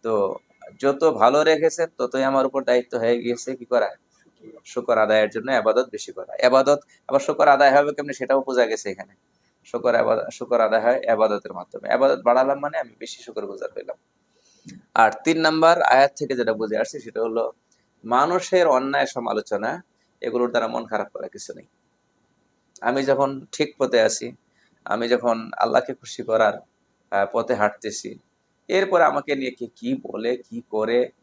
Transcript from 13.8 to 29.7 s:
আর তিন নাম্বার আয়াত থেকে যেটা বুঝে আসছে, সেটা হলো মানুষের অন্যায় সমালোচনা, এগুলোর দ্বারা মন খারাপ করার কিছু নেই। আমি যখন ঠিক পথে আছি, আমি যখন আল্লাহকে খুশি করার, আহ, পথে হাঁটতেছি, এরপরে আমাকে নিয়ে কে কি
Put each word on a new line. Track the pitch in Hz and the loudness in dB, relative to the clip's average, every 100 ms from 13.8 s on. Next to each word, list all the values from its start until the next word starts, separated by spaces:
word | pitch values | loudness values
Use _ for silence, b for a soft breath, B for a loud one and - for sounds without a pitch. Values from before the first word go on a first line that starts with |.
| - - _ _ _ B B B B B B | -14 -16 _ _ _ B B B B B B
আর | - 113 - | 2 2 2
তিন | - 160 | -2 2
নাম্বার | 160 156 165 175 | 2 4 6 6
আয়াত | - 127 139 - | 4 6 4 2
থেকে | 143 | -6
যেটা | 127 113 | -2 -2
বুঝে | 110 110 107 | -2 -2 -2
আসছে, | 113 113 | -4 -6
সেটা | 113 110 | -12 -6
হলো | 113 113 117 - _ _ _ _ | -4 -2 -4 -8 _ _ _ _
মানুষের | 110 123 151 175 175 185 165 | -2 0 2 0 0 2 4
অন্যায় | 127 135 139 135 | 2 2 -2 -2
সমালোচনা, | 135 120 107 104 104 110 165 - _ _ _ | -4 -4 -4 -4 -4 -4 -8 -12 _ _ _
এগুলোর | 123 120 120 | -6 -2 0
দ্বারা | 120 113 | 0 -2
মন | 120 113 | -6 -6
খারাপ | 110 101 | -6 -6
করার | - - | -10 -14
কিছু | 101 - | -14 -16
নেই। | - - _ _ _ _ _ _ _ _ _ _ - | -16 -18 _ _ _ _ _ _ _ _ _ _ -6
আমি | 117 131 | -2 -2
যখন | 135 135 139 135 - | 0 0 0 -4 -12
ঠিক | - 151 - | -6 -6 -2
পথে | 131 123 | 0 2
আছি, | 110 117 120 - _ _ _ _ | 2 0 -10 -14 _ _ _ _
আমি | - 110 117 | -8 -6 0
যখন | 120 120 113 113 - | 0 0 -2 -4 -4
আল্লাহকে | 113 - - | 0 2 0
খুশি | 131 - - | -10 -14 -14
করার, | 110 110 107 104 _ _ _ _ _ | -2 2 2 0 _ _ _ _ _
আহ, | 98 98 | -2 -2
পথে | 117 117 | -2 -2
হাঁটতেছি, | 117 104 - 110 - 104 110 _ _ _ _ _ | 0 -2 -2 -12 -10 -14 -16 _ _ _ _ _
এরপরে | 185 190 180 | -2 0 2
আমাকে | 156 143 139 139 | 2 2 -4 -6
নিয়ে | 131 | -6
কে | 123 | -8
কি | 117 | -14